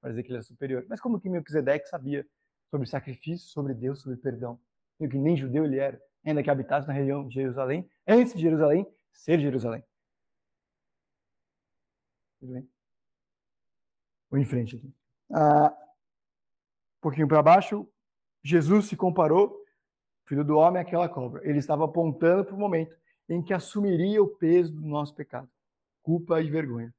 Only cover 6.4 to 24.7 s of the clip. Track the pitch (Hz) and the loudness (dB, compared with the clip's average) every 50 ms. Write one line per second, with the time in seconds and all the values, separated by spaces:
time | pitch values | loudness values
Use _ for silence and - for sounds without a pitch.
6.4 | 131 147 143 135 131 - 139 147 143 151 135 139 139 135 139 143 139 131 117 135 | 0 0 0 -2 -2 -2 -2 -4 -2 -4 -4 -2 -2 -2 -2 -4 -6 -8 -6 -4
7.4 | 135 131 123 135 135 127 139 170 180 _ _ _ _ - 208 240 247 247 - 185 | -4 -4 -4 -4 -4 -4 -4 -6 -6 _ _ _ _ 4 4 4 4 2 -2 0
8.4 | 160 170 160 151 156 147 151 175 196 - _ _ _ _ _ _ _ - 165 165 | 2 2 4 4 4 4 4 4 0 -2 _ _ _ _ _ _ _ 2 2 2
9.4 | 143 143 127 131 110 120 113 113 - _ _ _ _ _ _ _ _ _ _ _ | 2 0 -2 -2 -4 -4 -8 -8 -14 _ _ _ _ _ _ _ _ _ _ _
10.4 | _ _ _ _ _ _ _ _ _ _ _ _ _ _ _ _ _ _ _ _ | _ _ _ _ _ _ _ _ _ _ _ _ _ _ _ _ _ _ _ _
11.4 | _ _ _ _ _ _ _ _ _ _ _ _ _ _ _ _ _ _ _ _ | _ _ _ _ _ _ _ _ _ _ _ _ _ _ _ _ _ _ _ _
12.4 | 131 127 127 127 127 _ _ _ _ _ _ _ _ _ _ _ _ _ _ _ | -18 -14 -14 -14 -14 _ _ _ _ _ _ _ _ _ _ _ _ _ _ _
13.4 | _ _ _ _ _ _ _ _ _ _ _ _ _ _ _ _ _ _ - 139 | _ _ _ _ _ _ _ _ _ _ _ _ _ _ _ _ _ _ -2 -2
14.4 | 139 - - 123 117 110 - - - 135 - _ _ _ _ _ _ _ - 156 | -2 0 -2 -4 -6 -6 -10 -14 -18 -18 -20 _ _ _ _ _ _ _ -2 2
15.4 | 156 147 147 147 151 - - - - _ _ _ _ _ _ _ _ _ _ _ | 4 6 6 6 6 4 2 -2 -20 _ _ _ _ _ _ _ _ _ _ _
16.4 | _ _ _ _ _ _ _ _ _ _ _ _ - 160 131 147 156 143 156 151 | _ _ _ _ _ _ _ _ _ _ _ _ -6 -6 0 0 2 4 4 6
17.4 | 147 156 170 196 196 - 214 208 208 - _ _ _ _ _ _ _ _ _ _ | 8 8 8 8 6 2 -6 -8 -8 -10 _ _ _ _ _ _ _ _ _ _
18.4 | _ 139 165 170 151 147 196 214 202 208 - - 190 185 160 180 170 156 156 185 | _ 2 2 2 4 6 4 4 4 2 -4 -2 -2 -2 2 2 2 4 6 4
19.4 | 202 - - - - _ _ _ _ _ _ _ _ _ _ _ _ _ 147 139 | 4 2 0 -12 -20 _ _ _ _ _ _ _ _ _ _ _ _ _ -4 -2
20.4 | 151 147 151 151 160 175 180 180 175 175 - 170 175 165 170 - 127 123 135 147 | 0 2 4 6 6 6 4 2 -4 -2 -2 -2 -2 -2 -4 -8 -10 -8 -10 -8
21.4 | - 151 147 147 139 - 156 143 160 151 160 170 170 160 143 - 165 165 175 196 | -4 -2 -2 -2 0 -2 -2 0 0 -2 0 -2 -2 -2 -2 0 2 4 4 2
22.4 | 196 196 196 190 208 202 180 165 160 160 - _ _ _ _ _ _ _ 165 175 | 0 -4 -6 -6 -4 -2 -2 -2 -4 -6 -12 _ _ _ _ _ _ _ -6 -6
23.4 | 165 - 202 180 180 - - 208 208 202 180 160 170 196 208 214 202 202 208 _ | -4 -2 -4 -4 -4 -6 -6 -4 -2 0 0 0 0 0 4 2 2 2 0 _
24.4 | 175 160 170 180 175 165 | 0 4 4 4 4 2